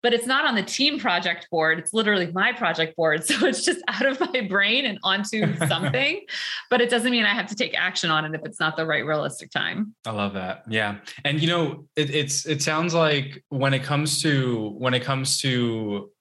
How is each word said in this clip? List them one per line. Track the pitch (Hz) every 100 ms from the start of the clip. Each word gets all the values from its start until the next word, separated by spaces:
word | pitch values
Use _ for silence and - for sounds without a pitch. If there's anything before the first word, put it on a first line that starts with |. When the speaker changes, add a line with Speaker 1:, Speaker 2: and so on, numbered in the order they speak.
Speaker 1:
but | 240
it's | 233 233
not | 269
on | 302 220
the |
team | - - 285 302
project | 226 175 185 170 -
board. | 165 160 160
It's | 165
literally | 220 214 202 170
my | 180 220
project | 233 190 160 160 -
board. | 160 156
<laughs> | 160
So | 269 294
it's | 226
just | - - -
out | 202
of | 262 269
my | - 262 196
brain | 196 202 247
and | 262 196
onto | 190 196 202 220 165 -
Speaker 2:
<laughs> | 156
Speaker 1:
something, | 165 139 254 285 381 - - - - -
but | 247
it | 240
doesn't | 240 240
mean | 240
I | 214
have | 202 190
to |
take | 208 - -
action | 180 - 170
on | 156
it | 156
if | 156
it's | 156 -
not | 156 156
the |
right | 160 151 131
realistic | 151 147 139 -
time. | 143 - 90 214 -
Speaker 2:
I | 117
love | 107 101
that. | 98 92 - -
Yeah. | 110 104 101 - -
And, | 147 151
you | 160
know, | 170 151 139 -
it, | - 143
it's, | 151 139 - 160
it | 147
sounds | 160 156 170
like | 165 156 147 139 - _
when | 139 135
it | 135
comes | 135 143 151 -
to, | 160 139 127 117 107 101
when | 127
it | 127
comes | 123 135 131 -
to | 139 123 120 113 107 101 101 _